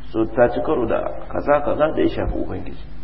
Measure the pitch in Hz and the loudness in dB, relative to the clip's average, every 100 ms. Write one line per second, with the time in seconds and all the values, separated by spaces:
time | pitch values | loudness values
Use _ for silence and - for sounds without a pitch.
0 | - 107 110 127 120 131 - 147 113 - | -2 0 0 4 4 4 0 0 0 0
1 | - - - - 131 147 - - 156 - | -2 -6 -4 -4 2 2 2 2 2 2
2 | - - 95 - - 95 87 - - - | 0 2 -2 -2 -4 -4 -6 -8 -8 -10